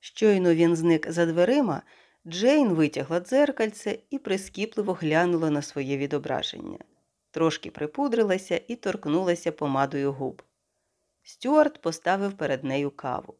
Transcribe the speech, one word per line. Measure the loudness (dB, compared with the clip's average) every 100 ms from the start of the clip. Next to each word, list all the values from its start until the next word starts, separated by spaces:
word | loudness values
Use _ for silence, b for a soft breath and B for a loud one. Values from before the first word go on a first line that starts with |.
Щойно | -18 0 4 4 4
він | 4 4 4
зник | 4 2 2
за | 0 0
дверима, | 2 2 4 2 -2 -8 b b b -14
Джейн | 0 2 4 4
витягла | 4 2 0 -4 -4
дзеркальце | 0 2 2 2 -4 -4 -8 -8 _
і | -10
прискіпливо | -4 -4 -4 -8 -6 -4 -4
глянула | -2 0 2 2 2 0
на | -2
своє | -4 -6 -4 -4
відображення. | -2 -4 -4 -4 -4 -8 -12 -14 -16 _ _ _ _
Трошки | -2 0 -2 -12
припудрилася | -10 -10 -4 -2 2 2 0 -2 -6 -4
і | -8
торкнулася | -6 -6 -2 0 0 0 -2
помадою | -4 -2 0 0 0 -4
губ. | -4 -8 -8 -20 _ _ _ _ _ _ _
Стюарт | _ -8 2 4 4 2
поставив | -6 -4 -2 0 -2
перед | -4 -4 -2
нею | -2 -2 -4
каву. | -6 -8 -8 -8 -20